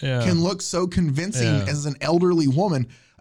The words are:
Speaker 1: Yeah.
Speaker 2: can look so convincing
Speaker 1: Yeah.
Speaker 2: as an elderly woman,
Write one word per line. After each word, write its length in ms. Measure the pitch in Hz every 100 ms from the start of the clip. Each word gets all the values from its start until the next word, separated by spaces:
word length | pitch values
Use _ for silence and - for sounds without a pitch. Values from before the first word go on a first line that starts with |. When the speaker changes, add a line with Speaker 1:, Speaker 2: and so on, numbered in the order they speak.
Speaker 1:
Yeah. 220 | 139 127
Speaker 2:
can 180 | 120 175
look 200 | 170 190
so 260 | - 175 180
convincing 600 | 185 165 139 180 220 160
Speaker 1:
Yeah. 120 | 147 98
Speaker 2:
as 160 | 147 147
an 100 | 135
elderly 460 | 143 170 180 170 143
woman, 400 | 131 202 143 120 - _ _